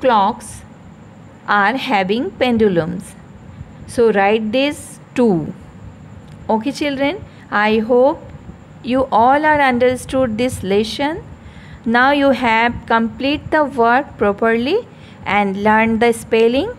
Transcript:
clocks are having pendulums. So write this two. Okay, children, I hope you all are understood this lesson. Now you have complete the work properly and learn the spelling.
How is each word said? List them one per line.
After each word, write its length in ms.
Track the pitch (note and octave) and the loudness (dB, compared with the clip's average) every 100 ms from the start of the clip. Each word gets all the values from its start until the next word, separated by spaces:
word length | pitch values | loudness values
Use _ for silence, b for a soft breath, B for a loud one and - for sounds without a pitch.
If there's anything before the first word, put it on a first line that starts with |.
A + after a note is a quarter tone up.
clocks 600 | C4 G#3+ G3 - - - - - - - - - - - - | 2 2 2 -2 -14 -18 -20 -20 -20 -20 -20 -20 -20 -16 -2
are 300 | G#3 G3+ B3+ | 2 2 0
having 540 | C4 G3+ F#3 A3+ F#4+ | -2 -2 0 -2 -4
pendulums. 840 | - B3 A3+ G#3+ E3+ D#3+ F3+ - - - - - - - - - | -2 0 2 2 2 -2 -8 -12 -20 -20 -20 -20 -20 -20 -18 -8
So 240 | - A3+ | 0 2
write 400 | G3+ G3 A3+ G#3+ | 4 2 2 0
this 480 | B3+ C#4+ D4 - - - - | 0 0 -4 -14 -20 -8 0
two. 380 | A#3 E3+ B2 - - - - - - - - - - | 2 2 -2 -12 -20 -20 -20 -20 -20 -20 -20 -14 -4
Okay, 220 | A3 C4+ | -2 -2
children, 520 | - D4 C4+ C#4 G#4 B B B | -4 -4 -2 -4 -4 B B B
I 280 | G#3 G#3+ A3 | -2 2 0
hope 420 | A3 B3 C4+ E4 - - - - - - | 2 4 4 0 -12 -18 -18 -20 -20 -14
you 240 | A#3 C4 - | -4 -2 0
all 340 | G#3 B3 D4 D4+ | 2 4 4 2
are 160 | D4 | 2
understood 760 | C4+ A#3+ B3 B3 - C4 B3+ G#3+ | 2 2 0 0 -4 -2 0 0
this 260 | B3 - | -2 -2
lesson. 600 | F#3 G3+ A3 - C#4+ F#4+ - - B B B B A3+ | -2 0 0 -4 -4 -4 -12 -20 B B B B 0
Now 260 | A#3+ C4+ | 2 4
you 200 | D4 C#4 | 4 2
have 420 | A#3+ A#3+ A3+ A#3+ A#3 - | 2 2 2 0 -2 -2
complete 680 | A3+ A3+ A3 C4+ D4 - | 0 0 -4 -4 -4 -2
the 140 | D#4 C#4 | 0 0
work 520 | C#4 A#3 B3+ C#4+ - | 2 2 2 -2 -2
properly 720 | G#3 G3+ A3+ A#3 C4 A4 - B B B - | -2 0 0 0 0 -2 -4 B B B -2
and 380 | G3+ G3+ G3 | 0 0 0
learn 360 | G#3+ G#3+ A3+ A3 | 2 2 2 2
the 140 | A#3+ | 2
spelling. 560 | A#3 - A3+ A#3 C4 G#4+ | 0 0 2 4 2 -2